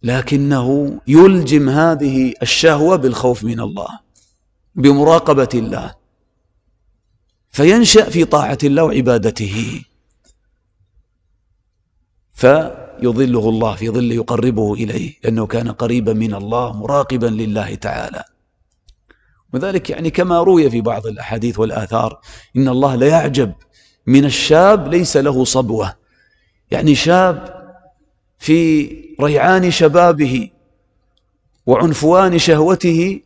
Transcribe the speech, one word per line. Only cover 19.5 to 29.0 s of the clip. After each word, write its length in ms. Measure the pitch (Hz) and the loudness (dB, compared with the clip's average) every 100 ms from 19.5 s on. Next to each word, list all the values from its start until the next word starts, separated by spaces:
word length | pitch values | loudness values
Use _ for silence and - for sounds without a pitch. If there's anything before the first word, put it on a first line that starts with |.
وذلك 360 | 127 180 190 - | -8 -4 -6 -6
يعني 200 | - 165 | -8 -6
كما 300 | 156 180 170 | -2 0 2
روي 300 | 175 180 147 | 4 4 4
في 120 | 117 | 0
بعض 260 | 113 107 110 | -4 -6 -8
الأحاديث 520 | 107 - 110 117 107 | -12 -10 -6 -6 -4
والآثار: 640 | 110 - 101 113 117 - - - _ 123 | -4 -4 -4 -4 -4 -8 -20 -20 _ -2
"إن 100 | 135 | -2
الله 280 | 127 139 127 | 0 0 2
لا 120 | 135 | 2
يعجب 460 | 165 156 139 117 87 _ _ _ _ - | 2 0 -2 -4 -6 _ _ _ _ 2
من 180 | 135 143 | 4 4
الشاب 640 | 127 - 156 185 214 139 | -2 2 4 6 4 2
ليس 300 | 170 180 147 | -2 0 0
له 260 | 139 131 | 0 -2
صبوة"، 520 | 127 131 123 110 95 - _ _ _ _ _ _ _ | 0 0 -2 -4 -6 -10 _ _ _ _ _ _ _
يعني 240 | 139 151 139 | -2 2 2
شاب 680 | 160 180 185 151 - - - - _ _ _ _ _ _ | 2 2 2 -2 -10 -20 -20 -20 _ _ _ _ _ _
في 520 | - 160 165 156 139 - | 0 0 2 0 -2 -12